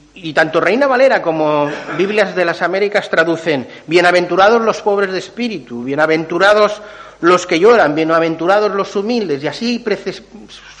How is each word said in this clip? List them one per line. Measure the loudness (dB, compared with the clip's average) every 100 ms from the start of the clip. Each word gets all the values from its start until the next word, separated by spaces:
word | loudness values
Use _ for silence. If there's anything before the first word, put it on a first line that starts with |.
| _
y | -14 -4
tanto | -2 0 0
Reina | 0 0 0
Valera | 2 2 2
como | 0 -2 0 0 -2 -4 -8 -4
Biblias | -2 0 -2 0
de | -2
las | -2
Américas | -4 -2 -2 -2 -2
traducen, | 0 0 0 -2 -4 -4 -14 -2
"Bienaventurados | 2 4 2 2 2 4 4
los | 0 -2
pobres | -2 0 -2
de | -4
espíritu, | -8 -8 -6 -6 -10 -10
bienaventurados | -6 0 2 0 -2 0 4 4 2 0 -12 -20 -20 -2
los | 2 2 2
que | 2
lloran, | 4 6 4 2
bienaventurados | 0 2 0 -2 0 2 0
los | -2 -4 -4
humildes", | -2 -2 -2 -4
y | -6
así | -6 -4 -4
preces-, | -4 -6 -6 -12 -16 -20 -20 -20 -20 -16